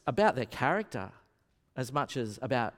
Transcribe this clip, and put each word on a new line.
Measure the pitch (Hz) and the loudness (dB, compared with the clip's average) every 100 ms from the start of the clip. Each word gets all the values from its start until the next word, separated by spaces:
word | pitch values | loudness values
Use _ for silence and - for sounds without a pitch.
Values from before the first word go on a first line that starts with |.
| - | -2
about | 135 208 - | 4 4 4
their | 110 | -2
character | - 135 190 208 110 95 - _ _ _ _ _ - | 0 2 2 -2 -6 -8 -12 _ _ _ _ _ -8
as | 123 | -2
much | 143 131 135 | -2 -2 -2
as | 113 92 | -4 -6
about | 117 123 110 | -2 0 0